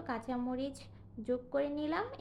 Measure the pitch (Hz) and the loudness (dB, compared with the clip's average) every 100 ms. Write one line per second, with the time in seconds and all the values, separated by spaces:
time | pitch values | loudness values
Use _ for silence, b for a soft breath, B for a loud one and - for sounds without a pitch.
0 | 330 233 - 247 247 254 277 269 - B | 0 -2 0 0 2 0 0 -4 -10 B
1 | - - 214 247 247 277 285 294 302 330 | -12 -6 0 0 2 2 4 2 2 2
2 | 466 - | 0 0